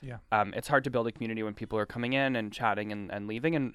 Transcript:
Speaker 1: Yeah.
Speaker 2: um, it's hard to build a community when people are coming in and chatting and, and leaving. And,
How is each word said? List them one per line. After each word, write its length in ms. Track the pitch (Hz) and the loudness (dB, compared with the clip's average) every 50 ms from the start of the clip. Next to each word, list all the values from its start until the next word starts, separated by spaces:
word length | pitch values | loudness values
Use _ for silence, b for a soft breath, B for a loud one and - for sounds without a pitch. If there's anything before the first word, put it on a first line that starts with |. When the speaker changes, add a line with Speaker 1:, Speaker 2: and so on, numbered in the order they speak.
Speaker 1:
Yeah. 180 | - 131 120 107 - - | -12 -12 -12 -10 -2 2
Speaker 2:
um, 200 | 110 107 104 101 - | 4 4 4 4 0
it's 120 | 123 - - | -4 0 4
hard 140 | 151 135 131 | 4 4 4
to 60 | 139 | 4
build 160 | 123 120 113 | 0 0 0
a 60 | 117 | 0
community 300 | - - 120 113 113 110 | -2 -4 -4 -4 -2 -2
when 100 | 107 107 101 | -2 -4 -4
people 240 | - 113 104 113 107 | -6 -6 -2 0 -2
are 60 | 104 | -2
coming 280 | - - 120 120 120 135 | -2 -2 -4 -2 0 2
in 200 | 135 135 135 127 | 2 2 2 2
and 140 | 117 110 104 | 0 -2 -4
chatting 380 | - - 123 110 101 104 107 107 | -4 0 2 2 2 2 -2 -4
and, 220 | 104 104 101 - | -4 -6 -6 -6
and 140 | 101 101 101 107 | -6 -6 -6 -6
leaving. 260 | 110 117 135 165 165 | -4 0 0 2 2
And, 160 | 147 135 117 | 2 0 0